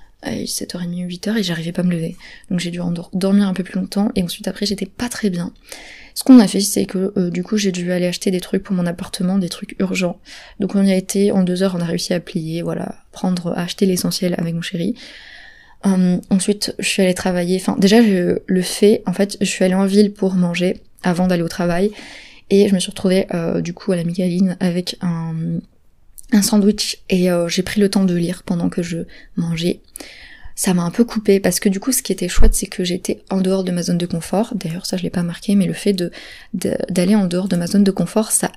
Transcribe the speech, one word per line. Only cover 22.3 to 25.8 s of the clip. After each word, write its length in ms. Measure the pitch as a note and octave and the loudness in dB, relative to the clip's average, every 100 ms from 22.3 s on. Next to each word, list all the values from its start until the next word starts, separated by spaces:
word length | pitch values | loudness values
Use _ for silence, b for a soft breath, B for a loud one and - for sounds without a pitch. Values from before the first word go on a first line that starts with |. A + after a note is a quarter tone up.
| B B | B B
et 180 | G3 G3+ | 4 6
je 60 | |
me 60 | F#3 | 2
suis 100 | F#3+ | 0
retrouvée, 380 | - F#3+ F#3+ F#3+ | -2 0 2 0
euh, 260 | F3 E3 F3 | -2 -2 -2
du 120 | E3 | -4
coup 200 | F3+ - | -6 -2
à 40 | F3 | -2
la 60 | |
Micaline 540 | E3+ F3 F3+ F3 F#3+ F3 | -2 0 0 2 0 0
avec 380 | F#3 F3 F3+ - | -2 -2 -4 -4
un, 360 | F3+ E3 E3 D#3+ E3 E3 - _ | -4 -4 -4 -4 -4 -4 -8 _